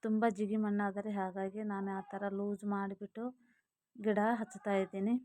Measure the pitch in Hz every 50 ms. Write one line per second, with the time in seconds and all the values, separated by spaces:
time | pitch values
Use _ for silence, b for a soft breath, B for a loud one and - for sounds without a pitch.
0 | - 226 220 214 226 233 208 190 214 196 214 220 214 208 202 202 208 202 190 202
1 | 202 214 208 202 190 185 180 196 190 196 196 214 220 208 202 196 196 196 196 190
2 | 196 - - 196 202 202 196 196 202 208 202 196 - 208 202 196 196 196 196 -
3 | 208 202 _ 220 233 247 254 b b b b b b b _ _ _ _ _ 247
4 | 208 220 208 202 208 220 240 226 226 - - 202 - 214 202 190 190 190 - 196
5 | 196 214 240 254